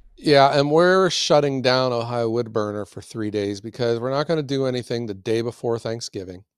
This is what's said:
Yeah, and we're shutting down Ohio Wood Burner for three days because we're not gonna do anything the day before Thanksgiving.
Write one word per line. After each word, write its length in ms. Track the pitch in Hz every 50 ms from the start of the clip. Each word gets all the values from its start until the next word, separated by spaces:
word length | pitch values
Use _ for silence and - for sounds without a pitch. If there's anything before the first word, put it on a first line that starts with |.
| - - _
Yeah, 400 | - 262 160 143 139 135 139 139 143
and 120 | 143 147
we're 400 | 151 160 175 180 185 190 190 175
shutting 500 | - - - - 165 147 143 143 135 135
down 320 | 120 127 127 131 131 127 120
Ohio 380 | 117 113 117 120 120 117 113
Wood 200 | 113 120 120 110
Burner 320 | 110 113 104 104 104 104 101
for 160 | - - -
three 300 | - - - 117 107 107
days 320 | 101 107 101 101 104 98
because 380 | 107 113 - - 123 117 117 117
we're 100 | 120 131
not 160 | 135 143 151
gonna 140 | 143 165 156
do 240 | 143 127 139 135 135
anything 400 | 131 127 123 113 - 123 117 120
the 80 | 104 98
day 280 | 98 - 117 110 113 117
before 340 | 120 113 - - 120 117
Thanksgiving. 680 | 113 - 113 113 117 - - - 104 92 92 90 90 110 _ _